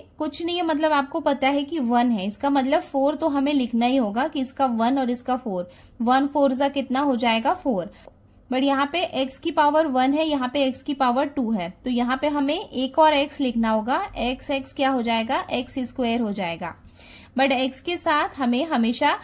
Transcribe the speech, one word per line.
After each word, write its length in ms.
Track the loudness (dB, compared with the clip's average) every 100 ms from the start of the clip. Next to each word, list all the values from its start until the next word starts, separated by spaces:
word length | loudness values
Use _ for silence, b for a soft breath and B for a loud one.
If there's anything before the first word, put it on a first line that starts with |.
| -10 -8
कुछ 260 | -6 -4
नहीं 120 | -4 -2
है, 100 | 0
मतलब 260 | 2 2
आपको 280 | 2 0 -2
पता 280 | 0 2 2
है 140 | 0
कि 160 | -2 -2
वन 320 | 0 2 2
है, 160 | 0 -2
इसका 240 | -2 0
मतलब 300 | 0 2 0
फ़ोर 320 | 0 0 0
तो 140 | 0 0
हमें 240 | 0 2
लिखना 320 | 0 0 0 2
ही 100 | 2
होगा 320 | 0 -2 -2
कि 120 | -2
इसका 260 | -4 -2 0
वन 320 | 2 2 2
और 120 | 0
इसका 260 | -2 -4 -4
फ़ोर, 340 | -4 -6 -8 B B B
वन 240 | 2 2 2
फ़ोर 260 | 2 2
जा 160 | 2 0
कितना 320 | -2 -2 0
हो 160 | 0 2
जाएगा, 380 | 2 2 0
फ़ोर। 380 | 0 -2 -2 -4 B B -20 _ -16 -4
But 120 | 0
यहाँ 260 | 2 2 0
पे 80 | -2 -2 -2
x 160 | -4 -4
की 120 | -2
पावर 360 | 2 4 4 2
वन 260 | 2 2
है, 100 | 2 2
यहाँ 220 | 0 0
पे 80 | 0 0
x 120 | -2
की 100 | -6
पावर 320 | 0 2 2 0
टू 240 | -2 -2
है, 160 | -2 -4 -6
तो 60 | -4
यहाँ 260 | 0 0 0
पे 80 | 0
हमें 300 | 0 0 -2
एक 400 | -4 -4 -2 4
और 160 | 6
x 260 | 4 0 -2
लिखना 300 | -2 0 2
होगा, 300 | 0 0 -2 -4 -4
x, 300 | -4 -4 -4
x 200 | -4 -4
क्या 180 | -2 0
हो 120 | 0
जाएगा, 380 | 0 -2 0 -2 -2
एक्स 260 | -4 -4 -6
स्क्वायर 420 | -6 -2 -2 0
हो 120 | -2
जाएगा। 420 | -4 -6 -6 -10 -12 -20 B B B B 0
But 140 | 2
x 280 | 2 -2 -4
के 160 | -6 -2
साथ 420 | 0 0 0 -2
हमें 260 | 0 0 0
हमेशा 460 | 0 0 2 2 0